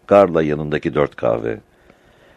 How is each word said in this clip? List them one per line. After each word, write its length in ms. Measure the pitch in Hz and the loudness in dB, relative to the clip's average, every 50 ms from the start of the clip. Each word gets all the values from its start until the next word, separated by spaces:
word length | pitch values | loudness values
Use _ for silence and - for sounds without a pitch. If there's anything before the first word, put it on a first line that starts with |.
| _ | _
Garla 360 | - 101 101 98 87 82 80 | 4 4 4 4 4 2 0
yanındaki 520 | 80 76 76 73 78 73 76 73 - 82 67 | 0 -2 -2 -4 -4 -4 -4 -4 -4 -4 -2
dört 220 | 73 71 69 - | -2 -2 -2 -4
kahve. 440 | - - 58 57 58 - - - 104 - _ _ _ _ _ - _ _ _ _ _ _ _ _ | -4 -4 -4 -2 -4 -4 -8 -10 -10 -14 _ _ _ _ _ -20 _ _ _ _ _ _ _ _